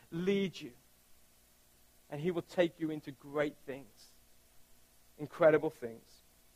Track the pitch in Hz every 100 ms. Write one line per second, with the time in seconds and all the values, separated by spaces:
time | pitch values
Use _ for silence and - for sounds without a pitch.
0 | - 165 180 202 190 - 135 - - -
1 | - - - - _ _ - - - _
2 | - 147 170 170 - - 175 - 160 151
3 | 147 127 143 147 147 - - 135 135 -
4 | - - - - - - - - - -
5 | - - 147 - 160 151 151 - 117 113
6 | - - - _ -